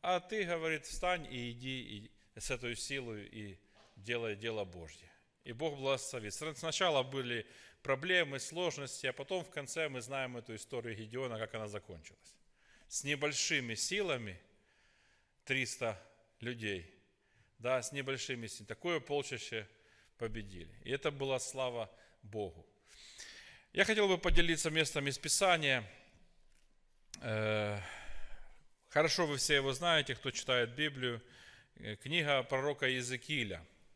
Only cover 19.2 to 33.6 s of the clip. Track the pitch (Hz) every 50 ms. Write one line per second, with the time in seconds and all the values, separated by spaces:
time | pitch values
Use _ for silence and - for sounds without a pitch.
19.2 | 131 - 135 117 - - 120 113 104 - - _ _ _ _ - _ _ _ _
20.2 | 117 113 107 113 104 101 92 87 82 82 - - - 117 127 139 - 156 143 135
21.2 | 135 135 135 123 - - - 131 131 127 120 120 110 101 - - - - - _
22.2 | - 104 98 107 104 90 - - - _ _ _ _ - - - - - - -
23.2 | - - - - - - - - - _ _ - 196 196 220 214 208 196 190 170
24.2 | 175 180 - 180 185 165 165 151 - 160 151 160 156 143 - 151 139 139 131 -
25.2 | - 151 - - 196 185 175 165 151 143 131 127 110 95 - - - - _ -
26.2 | - - _ - - - - - - _ _ _ _ _ _ _ _ _ - -
27.2 | - 120 110 107 110 107 110 107 107 104 104 101 92 - - - - - - -
28.2 | - - - - - - - - - - - _ _ _ - 151 156 160 - -
29.2 | 175 151 143 131 - - 151 139 135 135 131 127 170 175 165 156 143 - 131 -
30.2 | - 131 - - - - 127 123 120 113 120 135 151 156 139 131 127 123 120 117
31.2 | - - - - - - - - - _ _ - 104 107 107 - - 135 156 175
32.2 | 156 147 143 135 123 - 139 131 135 147 143 131 139 131 131 127 123 120 131 123
33.2 | - - 151 143 120 101 92 80